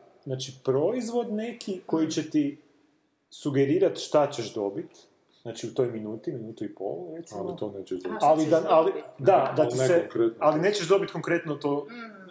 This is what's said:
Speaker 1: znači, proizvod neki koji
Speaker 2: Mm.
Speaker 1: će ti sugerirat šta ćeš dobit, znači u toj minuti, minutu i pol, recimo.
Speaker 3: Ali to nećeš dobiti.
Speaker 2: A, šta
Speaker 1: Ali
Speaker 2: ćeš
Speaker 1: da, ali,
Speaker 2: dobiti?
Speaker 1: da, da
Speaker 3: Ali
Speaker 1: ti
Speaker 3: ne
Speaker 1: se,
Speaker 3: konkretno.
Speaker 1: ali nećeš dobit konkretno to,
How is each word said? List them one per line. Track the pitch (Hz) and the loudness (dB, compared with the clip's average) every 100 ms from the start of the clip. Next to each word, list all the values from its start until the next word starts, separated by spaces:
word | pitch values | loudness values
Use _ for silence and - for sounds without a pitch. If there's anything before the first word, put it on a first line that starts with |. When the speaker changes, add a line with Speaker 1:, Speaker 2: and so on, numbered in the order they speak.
| - _ | -20 _
Speaker 1:
znači, | 139 131 131 - | -8 -8 -8 -6
proizvod | - 135 165 254 226 240 202 | 0 2 2 0 -2 -4 -2
neki | 208 233 226 - 185 | -4 -6 -8 -8 -8
koji | - 160 156 | -2 0 0
Speaker 2:
Mm. | |
Speaker 1:
će | 160 143 | -2 0
ti | 151 139 - _ _ _ _ _ _ _ | 0 0 -4 _ _ _ _ _ _ _
sugerirat | - 151 135 139 175 180 - | -6 -2 2 2 4 2 0
šta | - 151 139 | 0 2 2
ćeš | - 107 | -2 -6
dobit, | 110 101 101 175 - _ _ _ _ | -4 -4 -4 -12 -16 _ _ _ _
znači | 117 113 113 | -14 -10 -8
u | |
toj | - 120 | -2 -2
minuti, | 113 107 110 175 | -2 -8 -8 -8
minutu | 127 110 113 | -10 -12 -10
i | 104 | -10
pol, | - 98 151 175 | -8 -8 -8 -10
recimo. | 165 - 104 | -14 -14 -10
Speaker 3:
Ali | 92 87 | -8 -8
to | 104 | -8
nećeš | 98 92 92 | -10 -8 -8
dobiti. | - | -6
Speaker 2:
A, | - | 0
šta | 151 | 4
Speaker 1:
Ali | 156 | 4
Speaker 2:
ćeš | 151 | 4
Speaker 1:
da, | 160 156 | 2 4
ali, | 160 190 | 4 4
Speaker 2:
dobiti? | - - - | -2 -10 0
Speaker 1:
da, | 135 175 135 139 | 4 4 4 2
da | |
Speaker 3:
Ali | 147 | 2
Speaker 1:
ti | 127 | 2
Speaker 3:
ne | 131 | 4
Speaker 1:
se, | 170 | 4
Speaker 3:
konkretno. | - 113 113 - | 2 0 0 4
Speaker 1:
ali | 151 156 | 2 4
nećeš | 190 202 165 | 2 2 4
dobit | 196 190 | 2 2
konkretno | 170 - 170 156 143 | -6 -2 -2 -2 -4
to, | 143 143 143 240 226 196 - | -2 -2 -4 -14 -16 -16 -16